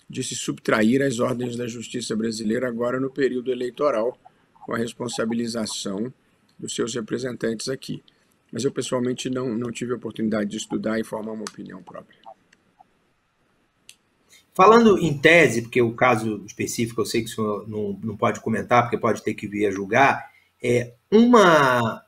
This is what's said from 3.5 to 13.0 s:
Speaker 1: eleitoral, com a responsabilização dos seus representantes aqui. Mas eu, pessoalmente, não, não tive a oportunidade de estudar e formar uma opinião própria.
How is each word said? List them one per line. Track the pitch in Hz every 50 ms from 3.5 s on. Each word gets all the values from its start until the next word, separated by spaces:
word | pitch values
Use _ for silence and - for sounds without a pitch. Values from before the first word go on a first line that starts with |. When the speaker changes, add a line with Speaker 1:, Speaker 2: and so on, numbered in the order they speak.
Speaker 1:
eleitoral, | 127 123 127 123 120 - 143 147 127 110 110 123 127 - _ - _ _ _ _ _ _
com | - - 117
a | 117
responsabilização | 117 120 - - 123 120 - - 120 113 117 117 117 117 113 117 107 104 - - - 104 98 98 110 127 131 _ _ _ _ _ _ _ _ -
dos | - 110 -
seus | - 117 117 117
representantes | 123 107 - 135 123 127 131 120 113 - 113 113 110 - 131
aqui. | 135 135 - - - - - _ _ _ _ _ _ _ _ _
Mas | - 117 113
eu, | 135
pessoalmente, | - - 127 - - 127 123 123 127 127 - 135
não, | 131 127 - -
não | 107 110 123 120
tive | 113 - 127 120
a | 123 110
oportunidade | - 113 107 - 113 110 104 107 104 101
de | 101
estudar | 110 - - - 110 101 107 110 113
e | 113
formar | - - 110 107 110 110
uma | 110 104
opinião | 101 - - 101 95 95 92 90
própria. | - - - - _ _ _ _ - - _ _ _ _ _ _ _ _ _ _ _ _ _